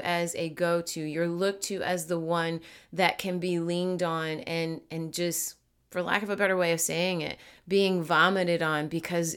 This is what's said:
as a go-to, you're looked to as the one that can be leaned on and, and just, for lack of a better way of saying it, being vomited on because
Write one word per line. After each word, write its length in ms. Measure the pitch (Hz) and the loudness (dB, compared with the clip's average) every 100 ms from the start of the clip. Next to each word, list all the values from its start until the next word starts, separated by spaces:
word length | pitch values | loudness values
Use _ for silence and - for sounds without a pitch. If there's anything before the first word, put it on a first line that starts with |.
as 300 | - 170 170 - | -2 0 -2 -2
a 140 | 165 | -4
go-to, 500 | 147 175 170 170 165 | 0 2 2 0 -6
you're 260 | 151 151 170 | -4 0 0
looked 380 | 175 196 196 | 2 0 -2
to 180 | - 190 | -6 -4
as 240 | - 180 160 | -2 -2 -2
the 120 | 170 | -2
one 420 | 165 170 165 165 - - - | 0 0 0 -4 -8 -20 -10
that 240 | 170 180 - | 2 2 2
can 200 | 190 180 | -2 -2
be 200 | 180 175 | 0 0
leaned 440 | 170 175 180 180 | 0 0 0 0
on 380 | 170 160 160 156 | 0 0 -2 -6
and, 420 | - 165 165 165 - | -4 -2 -2 -4 -8
and 240 | 165 160 | -8 -6
just, 400 | 165 175 165 - - _ _ _ | -2 -2 -2 -6 -8 _ _ _
for 120 | 180 | -4
lack 200 | 175 190 | 0 0
of 60 | 208 | 0
a 80 | 202 | 0
better 200 | 196 185 | 2 4
way 160 | 170 | 2
of 80 | 165 | 2
saying 420 | - 160 185 175 | 0 0 0 0
it, 160 | 151 - - - - | -4 -8 -16 -20 0
being 380 | 196 196 185 | 2 4 2
vomited 580 | 160 160 175 196 175 170 | 4 6 6 6 2 2
on 240 | 160 151 151 | 2 0 -2
because 480 | 165 - 175 165 | -4 -2 -2 -2